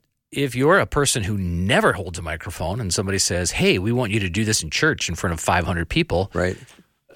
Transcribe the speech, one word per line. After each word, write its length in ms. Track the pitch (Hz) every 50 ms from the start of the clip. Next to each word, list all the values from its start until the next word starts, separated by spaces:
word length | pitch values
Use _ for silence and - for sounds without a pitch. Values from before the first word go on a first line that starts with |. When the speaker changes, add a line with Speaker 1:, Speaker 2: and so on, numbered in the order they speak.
| _ _ _ _ _ _
Speaker 1:
if 240 | - - 139 139 120
you're 240 | 127 131 147 180 196
a 80 | 127
person 360 | - - 147 143 131 - 135 101
who 160 | 92 107 101
never 540 | 95 90 85 85 90 98 131 190 220 190 120
holds 240 | 90 95 92 85 85
a 40 | 85
microphone 580 | 82 80 80 - - 87 - 90 80 95 120
and 120 | 110 92 85
somebody 260 | - 101 95 98 95
says, 340 | - - - 87 90 87 -
"Hey, 260 | - 165 196 175 98
we 140 | 87 107 120
want 180 | 123 127 104 101
you 80 | 113
to 80 | 98 92
do 160 | 82 104 110
this 180 | 107 107 - -
in 80 | 78
church 380 | 73 - - 156 139 - - -
in 60 | 85
front 180 | - - 90 85
of 80 | 80
five 240 | - - 92 - 87
hundred 240 | 87 90 85 82 -
people." 420 | - 165 170 - - 85 95 101 -
Speaker 2:
Right. 220 | 87 87 90 92 - - - - - - _ _ _ _ _ -